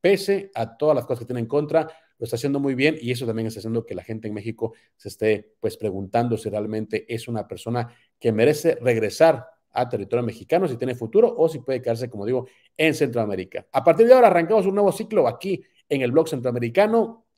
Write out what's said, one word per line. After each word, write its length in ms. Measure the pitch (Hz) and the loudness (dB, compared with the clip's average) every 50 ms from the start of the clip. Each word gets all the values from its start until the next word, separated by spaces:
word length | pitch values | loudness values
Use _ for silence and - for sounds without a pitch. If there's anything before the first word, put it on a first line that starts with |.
pese 500 | - 175 202 190 - - 196 190 - - _ | 4 4 2 2 2 -2 -2 -2 -2 -8 _
a 220 | 117 117 113 - | -6 -6 -6 -4
todas 200 | _ 151 151 151 | _ 2 2 2
las 100 | 127 120 | 2 0
cosas 140 | - 139 117 | -4 -6 -6
que 60 | 123 | -4
tiene 140 | 123 123 123 | -8 -6 -6
en 60 | 117 | -4
contra, 420 | 113 - 147 147 147 151 160 156 160 - - _ _ _ _ | -2 -2 -2 -2 0 0 0 0 -2 -10 -20 _ _ _ _
lo 60 | 120 | -8
está 120 | 113 - | -6 -6
haciendo 240 | 117 143 143 139 139 | -4 -2 -2 -2 -2
muy 140 | 139 139 135 | -2 -2 0
bien 240 | 123 135 151 156 156 | 2 2 2 2 0
y 120 | 117 120 | -4 -6
eso 120 | 123 120 131 | -6 -4 -4
también 220 | 113 110 113 113 | -6 -4 -4 -4
está 140 | 110 110 107 | -6 -8 -8
haciendo 260 | 95 113 113 117 110 | -10 -4 -4 -4 -6
que 80 | - 101 | -6 -12
la 80 | 90 | -12
gente 260 | - - 110 110 110 107 | -10 -10 -12 -10 -8 -8
en 60 | 104 | -10
México 400 | 107 104 113 110 - 113 117 - _ _ _ _ | -8 -8 -10 -8 -6 -6 -8 -8 _ _ _ _
se 120 | _ _ - | _ _ -18
esté, 460 | - _ 107 110 107 101 104 _ _ _ | -8 _ 0 2 2 0 -2 _ _ _
pues, 160 | - 107 - | -6 -6 -6
preguntando 600 | - - 107 92 98 98 95 - 117 120 123 113 | -4 -6 -6 -4 -6 -8 -2 -2 0 0 0 -2
si 140 | 110 - 107 | -4 -4 -6
realmente 560 | 98 107 104 107 107 110 110 107 - 107 - _ | -6 -6 -6 -4 -6 -8 -8 -6 -6 -8 -6 _
es 160 | 120 113 - - | -10 -10 -8 -8
una 180 | 120 110 101 | -8 -8 -8
persona 480 | _ 98 90 - 113 117 123 120 117 - _ _ _ _ _ | _ -12 -12 -8 -6 -4 -4 -6 -6 -12 _ _ _ _ _
que 140 | - 117 | -2 0
merece 440 | 110 104 117 139 151 151 - 165 156 - | 2 4 4 4 4 2 0 0 0 0
regresar 680 | - 127 120 113 110 101 - - 156 165 151 127 - - _ _ _ _ | 0 0 0 2 0 -4 2 4 4 4 4 2 -4 -16 _ _ _ _
a 160 | _ - 123 123 | _ -4 -4 -2
territorio 360 | 127 104 98 98 - 120 120 | -4 -8 -6 -4 -4 -2 -2
mexicano, 420 | 117 113 - - _ 156 175 190 | -4 -8 -10 -4 _ 0 0 0
si 100 | 156 127 | 0 -2
tiene 180 | 120 127 131 123 | -4 -4 -6 -6
futuro 380 | 117 117 110 - 202 226 - 247 120 | -6 -8 0 2 4 4 4 2 0
o 100 | 156 165 | 0 0
si 120 | 156 139 | 0 -4
puede 200 | 117 - 135 123 | -6 -6 -6 -4
quedarse, 300 | 123 120 113 113 127 120 | -2 -4 -4 -4 -4 -10
como 160 | 123 104 101 | -8 -8 -6
digo, 220 | 110 127 127 120 - _ _ _ _ _ | -4 -4 -4 -4 -8 _ _ _ _ _
en 180 | - 156 160 139 | 0 0 0 2
Centroamérica. 720 | - 151 127 113 120 110 104 98 92 92 - - - - _ | 0 -2 -2 0 -2 -2 -2 -4 -6 -8 -8 -10 -14 -14 _
A 120 | _ 135 123 | _ 2 4
partir 220 | 175 160 151 226 | 4 6 6 8
de 80 | 233 254 | 8 8
ahora 120 | 262 240 | 8 8
arrancamos 400 | 226 185 175 165 165 220 220 185 | 6 6 4 2 2 2 2 2
un 80 | 196 190 | 0 0
nuevo 160 | 202 208 190 | 2 2 2
ciclo 380 | 175 - 226 - 220 196 143 117 | 0 -2 -8 -2 0 2 2 2
aquí 340 | 113 - - 196 190 127 - _ _ _ _ _ | 0 -4 -6 -6 -6 -6 -8 _ _ _ _ _
en 140 | 143 139 | -4 -2
el 80 | 131 123 | 0 2
Blog 180 | 123 156 160 160 | 2 2 2 2
Centroamericano 1000 | 165 131 120 127 120 123 120 120 120 180 202 220 220 233 214 226 - _ _ _ _ | -2 -4 -4 -4 -4 -2 -4 0 2 2 2 4 4 2 0 0 -4 _ _ _ _